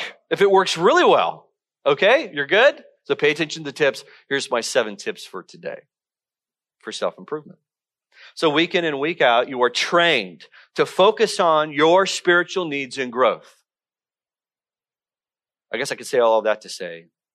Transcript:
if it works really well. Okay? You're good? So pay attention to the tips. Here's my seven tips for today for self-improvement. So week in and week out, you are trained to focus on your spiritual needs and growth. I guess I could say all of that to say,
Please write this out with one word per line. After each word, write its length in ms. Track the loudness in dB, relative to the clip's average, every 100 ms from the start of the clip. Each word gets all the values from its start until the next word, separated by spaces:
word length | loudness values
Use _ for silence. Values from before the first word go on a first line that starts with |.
| -8 -16 -8
if 100 | 0
it 80 | 4
works 280 | 4 2 0
really 280 | 2 4 4
well. 420 | 4 2 -4 _ _ _ _ -2
Okay? 460 | 2 2 2 0
You're 140 | -8 -2
good? 360 | 2 4 2 -6 _
So 100 | -6 -2
pay 140 | 0
attention 340 | 0 -4 -8
to 60 | -12
the 40 |
tips. 300 | -2 -2 -2 -8 -20 -8
Here's 200 | -6 -4
my 120 | -6
seven 340 | -2 -2 -4 -6
tips 300 | -12 -12 -14
for 180 | -18
today 380 | -18 -16 -14 -14 _ _ _ _ _ _ _ _ _ _
for 120 | -16
self-improvement. 680 | -8 -8 -8 -12 -12 -12 -20 _ _ _ _ _ _ -20
So 160 | -4 0
week 240 | 2 0
in 100 | 0
and 160 | -2 -2
week 220 | -4 0
out, 260 | 2 2 0
you 140 | 0
are 80 | 0
trained 760 | 0 -2 2 2 0 -4 -12 -20 _ _ -4
to 100 | -2
focus 540 | 2 2 4 0 0
on 320 | 2 2 0
your 340 | 2 4 4 2
spiritual 580 | -2 2 2 0 -4 -6
needs 320 | -6 -8 -8
and 140 | -6
growth. 500 | 0 0 0 -8 _ _ _ _ _ _ _ _ _ _ _ _ _ _ _ _ _ _ _ _ _ _
I 40 | -10
guess 140 | -8
I 40 | -10
could 120 | -4
say 120 | 0
all 180 | 2 2
of 80 | 0
that 160 | -4
to 80 | -6
say, 380 | -14 -14 -16 -20 _ _